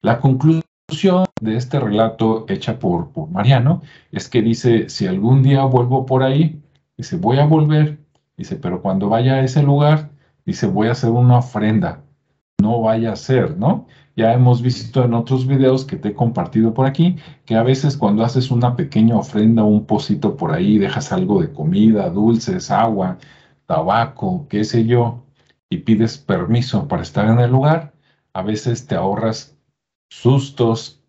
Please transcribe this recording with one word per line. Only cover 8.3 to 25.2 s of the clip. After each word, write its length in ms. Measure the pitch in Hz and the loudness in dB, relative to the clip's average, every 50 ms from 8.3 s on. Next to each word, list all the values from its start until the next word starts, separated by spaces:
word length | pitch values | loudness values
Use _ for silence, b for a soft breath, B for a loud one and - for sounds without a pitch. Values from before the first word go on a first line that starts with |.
| _ | _
dice, 200 | - 180 - - | -18 -12 -12 -12
"pero 260 | - - 90 90 90 | -8 -8 -8 -8 -6
cuando 260 | - 98 95 98 101 101 | -4 -4 -2 -2 -2 0
vaya 260 | 110 113 123 135 135 | 0 0 2 2 2
a 60 | 135 | 2
ese 200 | 131 127 - 151 | 0 0 2 2
lugar", 480 | 143 139 143 143 147 147 151 151 - - b b b b b b _ | 2 4 4 4 4 4 2 2 0 -8 b b b b b b _
dice, 220 | - - - - | -10 -6 -4 -4
"voy 220 | 101 92 101 110 113 | -2 0 0 0 0
a 40 | |
hacer 180 | 117 - - 117 | -2 -2 -2 0
una 280 | 117 120 123 123 123 120 | 2 4 4 6 4 4
ofrenda, 640 | 123 - - 107 104 110 110 107 87 82 76 - - _ _ _ _ _ _ _ _ _ _ - | 2 -2 -6 -2 -2 0 0 0 0 -2 -6 -10 -18 _ _ _ _ _ _ _ _ _ _ 0
no 200 | 101 110 120 117 | 0 0 2 0
vaya 320 | 110 110 113 113 113 113 | 0 0 0 0 -2 -4
a 40 | 104 | -6
ser", 400 | - - - 131 123 98 82 76 87 | -8 -4 0 0 0 0 -2 -4 -2
¿no? 280 | 110 151 196 - - b b b b b b | -2 -2 -2 -2 -6 b b b b b b
Ya 160 | - 110 113 | 0 0 2
hemos 300 | 117 123 127 123 120 113 | 4 4 4 4 4 2
visto 420 | 120 127 123 - - - - 135 123 | 0 -2 -4 -4 -8 -4 -2 0 0
en 100 | 120 117 | 2 0
otros 320 | 117 117 - 135 127 127 | -2 -2 -2 -2 -2 0
videos 380 | 131 139 131 135 131 131 131 - | 0 0 2 4 2 2 0 -2
que 120 | - - | -6 -10
te 120 | - - 104 | -6 -6 -8
he 40 | 104 | -4
compartido 600 | - 123 117 113 - - - - 110 113 113 110 | -2 -2 -2 -2 -4 -6 -2 0 0 0 0 0
por 120 | - 131 | 0 -2
aquí, 300 | 135 139 - 165 180 180 B B B B B B | -2 0 2 0 0 0 B B B B B B
que 100 | - 113 | -2 0
a 60 | 113 | 0
veces 340 | 117 127 135 131 - 143 127 | 2 2 0 2 0 -2 -2
cuando 280 | - - 104 104 110 113 | 0 0 0 0 0 0
haces 260 | 120 - 131 123 - | 0 0 -2 -2 0
una 260 | 123 120 123 123 123 | 0 0 0 0 0
pequeña 400 | - 180 - - 110 110 113 117 | -2 -6 -2 0 2 2 4 2
ofrenda, 480 | 104 - - - 107 107 110 117 113 107 | 2 -2 -2 -2 2 2 4 4 4 4
un 220 | 107 104 104 104 | 4 2 2 2
pocito 500 | - 110 - - - 104 - - - - | 0 -4 -4 -2 -2 -4 -2 -2 -4 -4
por 160 | - - - | -4 -4 -4
ahí, 260 | - 170 185 202 107 104 | -2 0 2 2 2 2
dejas 340 | - - - 110 - - | 2 0 -2 -6 -6 -4
algo 280 | 95 92 92 95 104 95 | -4 -4 -2 0 0 0
de 120 | 82 73 | 0 -2
comida, 580 | - - 73 80 90 101 107 113 110 104 95 90 | -6 -6 -4 -2 2 4 4 4 4 2 0 -2
dulces, 600 | 82 101 107 117 117 110 - - 92 90 - - | -2 0 2 2 2 0 -2 -4 -6 -6 -4 -2
agua, 480 | 101 98 113 117 107 98 92 92 92 b b b b b b b b b _ | 0 0 0 0 0 -2 -4 -4 -6 b b b b b b b b b _
tabaco, 800 | _ 85 80 82 87 101 113 117 - - - 113 95 92 90 - - | _ -4 -2 0 0 0 0 0 -2 -6 -8 -6 -6 -6 -6 -8 -6
qué 160 | - 104 107 | -4 -4 -4
sé 220 | - - 117 113 | -2 0 0 2
yo, 380 | 113 120 123 120 120 - - | 2 2 2 2 0 -4 -10